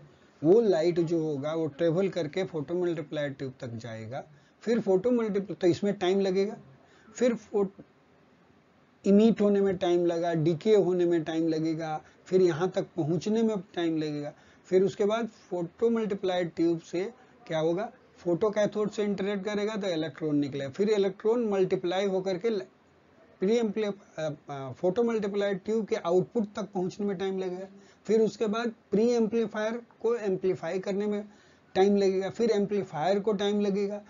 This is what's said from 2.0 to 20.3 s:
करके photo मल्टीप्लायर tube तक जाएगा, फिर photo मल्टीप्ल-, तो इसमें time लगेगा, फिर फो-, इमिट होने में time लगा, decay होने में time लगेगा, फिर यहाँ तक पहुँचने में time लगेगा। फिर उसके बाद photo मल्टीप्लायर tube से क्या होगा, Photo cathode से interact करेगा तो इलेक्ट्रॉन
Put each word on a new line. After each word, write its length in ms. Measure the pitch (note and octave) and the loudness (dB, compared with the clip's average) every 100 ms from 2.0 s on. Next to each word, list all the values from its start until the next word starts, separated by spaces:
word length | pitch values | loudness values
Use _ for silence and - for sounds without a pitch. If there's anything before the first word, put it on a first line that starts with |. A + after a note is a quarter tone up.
| G3 | 0
करके 360 | F3 D3+ F#3 | -2 -4 -4
photo 300 | F#3 D#3+ C#3 | -4 -4 -4
मल्टीप्लायर 560 | F3 F3 E3 D3+ D3+ C#3+ | -2 -2 -2 -6 -4 -6
tube 240 | C#3 C3+ C3 | -6 -10 -10
तक 80 | B2+ | -12
जाएगा, 560 | A2+ A#2 A2+ A2 C3+ - - _ _ | -10 -10 -12 -10 -10 -12 -20 _ _
फिर 200 | - A#3 | -2 0
photo 300 | G3 F#3 A#3+ | 2 2 2
मल्टीप्ल-, 500 | B3 A3 G3 F#3+ E3 | 0 0 -2 -4 0
तो 60 | F3+ | 2
इसमें 280 | E3 G3+ | 2 0
time 260 | G3+ F3+ G3 | 0 0 2
लगेगा, 360 | F#3+ F#3 G3+ A#3+ - - _ - - | 2 0 -2 -4 -16 -20 _ -20 -14
फिर 200 | - B3 | -2 0
फो-, 480 | A#3 - G#3 G3 - - _ _ _ _ _ _ _ _ _ _ _ | 0 -4 -2 -2 -6 -20 _ _ _ _ _ _ _ _ _ _ _
इमिट 360 | G3 G3+ A3+ G3+ | 4 8 8 6
होने 200 | G#3 G3+ | 2 2
में 160 | G3 F3+ | 2 0
time 300 | F3+ F3 F3 | 0 2 2
लगा, 280 | E3+ E3+ | 0 0
decay 420 | E3+ D#3 E3 G#3+ G#3 | 0 0 0 4 4
होने 280 | F3 F3+ | 4 2
में 200 | F3 E3+ | 2 2
time 240 | D#3 D#3+ E3 | 0 -2 0
लगेगा, 540 | D#3+ D#3+ D#3 D#3+ D#3 - _ | 0 -2 -4 -6 -8 -10 _
फिर 180 | - F#3 | -2 2
यहाँ 280 | F3+ D3+ F#3 | 2 2 -2
तक 120 | G3 | -2
पहुँचने 600 | E3+ - D3 F3 G#3 A3 | -6 -4 -2 -2 0 0
में 180 | A3 G#3+ - | 0 -2 -6
time 220 | - E3+ D#3+ | -4 -2 -2
लगेगा। 360 | D#3 D3 D3 - - - | -4 -6 -8 -12 -20 -20
फिर 180 | - F#3 | 0 2
उसके 220 | F#3+ - | 2 0
बाद 240 | G3+ A3 A3+ | 0 0 -4
photo 600 | - - F3+ F3 - A#3 | -10 -10 -6 -6 -2 0
मल्टीप्लायर 560 | A3+ G#3+ G3 F#3 F3+ F3 | 0 -2 -4 -2 -2 -2
tube 340 | - E3+ E3 | 0 0 0
से 320 | - E3+ G3+ - - - - | -4 -6 -6 -10 -20 -20 -6
क्या 120 | - | -2
होगा, 340 | D#3+ E3+ A#3 - _ - | 0 0 -4 -10 _ -8
Photo 340 | F3 E3+ G#3+ | -2 0 2
cathode 400 | G#3 G#3 G#3+ G#3 | 2 0 0 -4
से 140 | - | -2
interact 400 | G#3 G3 G3 G3+ | -2 -2 -2 -4
करेगा 320 | G#3 G#3 G#3 A3 | -4 -4 -4 -4
तो 100 | G3 | -4
इलेक्ट्रॉन 500 | D#3+ D#3+ - D#3 | -2 -4 -4 -2